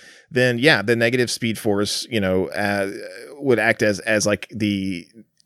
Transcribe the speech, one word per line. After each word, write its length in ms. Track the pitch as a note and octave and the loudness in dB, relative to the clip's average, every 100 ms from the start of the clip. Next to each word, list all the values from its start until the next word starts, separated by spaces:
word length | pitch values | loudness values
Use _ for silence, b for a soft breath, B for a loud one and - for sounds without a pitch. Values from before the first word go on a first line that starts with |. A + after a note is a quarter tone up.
| B B B | B B B
then, 280 | B2+ B2+ A#2+ | 0 2 4
yeah, 240 | D3 B2+ | 4 4
the 140 | G#2 A#2 | 4 2
negative 340 | A#2 B2+ A#2 | 2 2 0
speed 280 | - A2+ G#2 | -2 -4 -2
force, 480 | A2+ G2+ G#2 - - | 0 0 0 -4 -4
you 100 | A2 | -2
know, 280 | F#2+ F#2 E2+ | 2 0 0
uh, 420 | - G#2 G2+ G2 G#2+ F#2+ F#2+ B2 C#3+ | -2 -2 -2 -4 -8 -14 -16 -18 -4
would 220 | C#3+ A2+ | 2 2
act 240 | A2 A2+ | 4 2
as, 180 | A2 G2 | 2 0
as, 260 | A2+ G#2+ G2+ | 0 0 2
like, 220 | G#2 - | -2 -4
the, 560 | G#2+ G#2 G2+ F#2+ F2 F2 A#2 - _ | -4 -2 0 -2 -6 -10 -20 -20 _